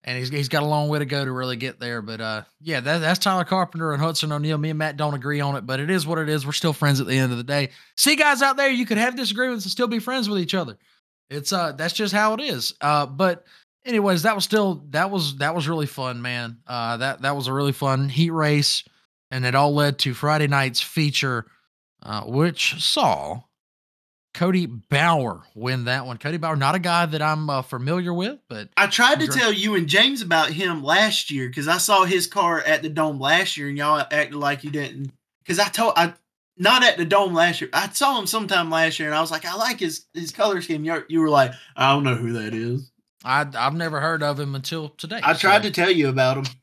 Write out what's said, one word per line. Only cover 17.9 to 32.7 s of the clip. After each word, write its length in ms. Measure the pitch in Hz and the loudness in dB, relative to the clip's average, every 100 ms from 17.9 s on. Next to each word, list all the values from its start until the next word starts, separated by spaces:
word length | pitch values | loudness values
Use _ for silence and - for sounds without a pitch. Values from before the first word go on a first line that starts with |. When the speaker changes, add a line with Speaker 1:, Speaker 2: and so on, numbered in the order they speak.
| 131 139 | 2 0
Speaker 1:
heat 220 | 135 165 | 2 2
race, 520 | 165 151 147 143 - - _ _ _ _ | 2 2 4 2 -2 -6 _ _ _ _
and 160 | 131 127 | -4 2
it 80 | |
all 200 | 135 147 147 | 4 4 4
led 240 | 143 139 | 2 2
to 160 | 139 120 | -4 0
Friday 320 | 147 151 147 | 0 2 2
night's 340 | 139 135 117 | 2 0 -2
feature, 640 | - - 147 - 135 120 - _ _ _ _ _ | -4 0 0 0 -2 -4 -6 _ _ _ _ _
uh, 200 | - 107 | -10 -10
which 580 | - 131 170 165 - 156 | -2 2 2 2 -4 0
saw 580 | - 302 185 78 71 98 _ _ _ _ _ _ _ _ _ | 0 2 2 2 -2 -8 _ _ _ _ _ _ _ _ _
Cody 320 | - 175 180 170 | -2 2 2 0
Bauer 800 | 117 - 143 165 160 120 87 - 107 | -8 -2 2 4 4 0 -6 -14 -6
win 300 | 123 127 120 | -4 -2 -2
that 200 | 131 127 | -2 -4
one. 120 | 117 | -8
Cody 200 | 143 165 | -6 -4
Bauer, 180 | 160 151 | -2 0
not 180 | 135 | 2
a 60 | 185 | 2
guy 260 | 175 170 170 | 2 2 2
that 160 | 151 | 0
I'm, 280 | 151 156 151 | 0 0 -2
uh, 120 | 135 | -2
familiar 500 | 127 127 131 175 175 | -4 -6 -2 -2 -2
with, 260 | 175 196 285 _ | -4 -4 -8 _
but 220 | - - - | -12 -4 0
Speaker 2:
I 100 | 196 | 0
tried 320 | - 247 294 | 4 4 4
to 80 | 311 | 2
Speaker 1:
Gr- 60 | |
Speaker 2:
tell 180 | 269 233 | 2 2
you 240 | 202 208 202 | 0 0 0
and 120 | 156 | 2
James 340 | 190 254 269 | 4 4 0
about 280 | 185 165 151 | 0 2 2
him 320 | 147 185 165 | -2 -4 -2
last 460 | 139 180 214 - - | 2 2 4 0 -4
year 200 | 143 123 | -6 -4
'cause 160 | 139 143 | -4 0
I 100 | 175 | 0
saw 260 | 190 196 185 | 4 4 4
his 220 | 185 170 | 2 0
car 340 | 202 170 160 | 0 0 0
at 200 | 151 | 2